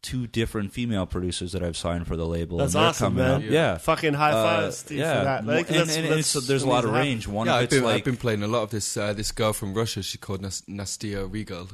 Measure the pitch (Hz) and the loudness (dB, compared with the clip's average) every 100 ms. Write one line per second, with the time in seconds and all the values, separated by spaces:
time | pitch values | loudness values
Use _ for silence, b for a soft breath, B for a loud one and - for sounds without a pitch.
0 | - 127 117 113 113 113 98 - 120 104 | -8 -6 -2 -2 -2 -2 -4 -2 0 0
1 | 90 90 90 - 90 92 87 80 85 87 | 0 -2 -2 -4 -4 -2 -2 -2 -2 -2
2 | 85 82 82 85 82 85 - 147 165 160 | -2 -2 -2 -2 -2 0 0 4 2 2
3 | 104 120 127 139 107 151 151 87 - 160 | 0 2 2 2 2 2 2 2 0 0
4 | 160 143 151 110 113 165 151 - - 147 | 2 2 4 4 4 2 0 -4 -6 -4
5 | 160 131 139 131 110 156 - 165 165 156 | 0 2 2 0 0 0 2 2 2 0
6 | 160 156 156 147 123 135 127 123 117 113 | 2 2 2 0 2 2 4 2 4 2
7 | 143 117 107 104 113 127 120 139 117 110 | 2 0 -2 -2 2 2 4 4 4 2
8 | 135 120 123 104 104 117 107 110 - 117 | 0 -2 0 0 0 0 0 -2 -4 -2
9 | 104 104 104 - 110 107 101 98 113 - | -2 -2 -4 0 0 0 -2 -2 -2 -2
10 | 95 - - 95 98 - - 101 98 - | -6 -8 -8 -6 -6 -8 -8 -8 -8 -6
11 | 107 101 95 107 107 90 92 | -6 -4 -4 -6 -6 -10 -12